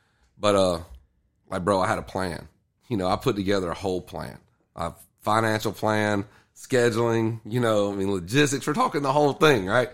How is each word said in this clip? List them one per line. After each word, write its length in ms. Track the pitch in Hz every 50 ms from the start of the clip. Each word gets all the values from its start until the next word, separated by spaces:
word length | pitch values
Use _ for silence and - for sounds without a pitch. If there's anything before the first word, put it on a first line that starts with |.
| _ _ _ _ _ _ _ _
But, 160 | 98 104 101
uh, 240 | 98 95 92 87 82 82 - - - _ _ _ _ _ _ _ _ _ _
like, 140 | 92 95 87
bro, 160 | 104 101 92
I 80 | 90 107
had 100 | 107 85
a 40 | 76
plan. 440 | - - 98 92 90 80 - - - _ _ _ _ _ _ _ _
You 80 | 123
know, 120 | 98 92 92
I 80 | 101
put 180 | 107 - 139 107
together 360 | 101 98 92 101 98 92 85
a 40 | 80
whole 260 | - 101 98 92 90
plan, 380 | - - - 78 76 - - - - _ _ _ _ _ _
a 160 | - 85 85 - - - _ _ _ _
financial 500 | 107 107 113 113 110 107 107 - 110 95
plan, 540 | - - 107 107 107 107 104 104 101 98 - - - _ _ _
scheduling, 840 | - - - 131 123 120 120 107 113 117 117 113 113 113 110 113 113 -
you 140 | 107 110 123
know, 320 | 120 113 110 104 101 101 101
I 40 |
mean, 160 | 101 95 98 101
logistics. 540 | 92 85 87 113 147 147 135 139 135 127
We're 80 | 151 147
talking 280 | 226 254 - - 156 143
the 100 | 135 139
whole 200 | 147 147 143 131
thing, 340 | - 156 156 139 107 92
right? 220 | 92 107 123 123 -